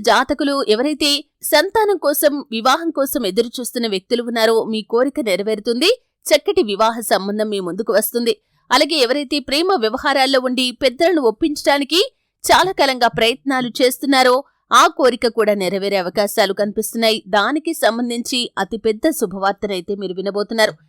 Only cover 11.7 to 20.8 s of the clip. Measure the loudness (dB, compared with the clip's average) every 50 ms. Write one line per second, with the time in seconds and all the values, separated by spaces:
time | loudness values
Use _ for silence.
11.7 | 2 2 0 0 0 0 0 0 -4 _ _ _ _ _ -6 0 2 2 2 0
12.7 | 2 0 0 0 2 2 0 0 2 2 2 2 0 0 _ -4 -4 -2 -4 -4
13.7 | -2 2 2 2 2 0 0 0 2 4 6 4 4 2 0 _ _ _ _ _
14.7 | 4 4 4 4 2 4 2 2 2 2 -2 -2 0 2 2 2 2 0 0 -2
15.7 | -2 -2 -2 0 0 0 -2 -2 -2 -2 -2 0 2 0 0 0 0 -2 -2 -2
16.7 | -2 -4 -6 -4 -4 0 2 2 0 0 -4 -2 0 0 0 0 -2 -2 -4 -4
17.7 | -6 0 0 0 0 0 -4 -4 -4 -6 -6 -4 -4 -4 -4 -4 -4 -6 -6 -6
18.7 | -6 -4 -2 -2 -2 0 0 -2 0 0 -4 -4 -4 -2 -2 -2 -2 -2 -6 -6
19.7 | -6 -6 -4 -6 -8 -6 -6 -8 -6 -6 -6 -6 -4 -4 -6 -4 0 0 0 0
20.7 | 0 -6